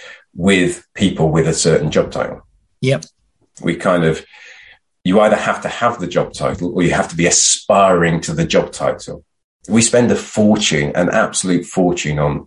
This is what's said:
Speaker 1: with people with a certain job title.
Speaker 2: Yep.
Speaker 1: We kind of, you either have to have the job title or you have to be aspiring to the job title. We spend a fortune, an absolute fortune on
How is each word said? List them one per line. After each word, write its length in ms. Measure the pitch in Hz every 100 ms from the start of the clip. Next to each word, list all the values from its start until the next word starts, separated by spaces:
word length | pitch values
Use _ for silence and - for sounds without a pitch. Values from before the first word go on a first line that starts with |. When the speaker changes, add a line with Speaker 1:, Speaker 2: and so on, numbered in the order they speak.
| - - _ -
Speaker 1:
with 520 | 92 95 87 - -
people 380 | - 92 - 80
with 160 | 80 80
a 60 |
certain 380 | - 85 78 76
job 200 | - -
title. 360 | - - - - _ _ _
Speaker 2:
Yep. 260 | 131 135 - _ _ _ _ -
Speaker 1:
We 140 | 85 85
kind 300 | 98 90 80
of, 180 | 78 - - - - - - _ _
you 160 | 90 104
either 160 | 107 101
have 260 | 110 -
to 60 | -
have 300 | - 117 -
the 80 | 87
job 240 | 82 76
title 400 | - 67 - 85
or 100 | 92
you 80 | 82
have 180 | 78 -
to 60 | 82
be 100 | 85
aspiring 960 | - - - - 101 95 87 85 80
to 120 | -
the 120 | 78 -
job 260 | 92 -
title. 540 | - - - - - _ _ _ _ -
We 140 | 113
spend 300 | 113 123 117
a 40 | 101
fortune, 800 | - - 107 107 - 76 73 -
an 140 | 90
absolute 560 | 110 98 - 92 87 -
fortune 540 | 95 87 - 76 73
on 260 | 73 71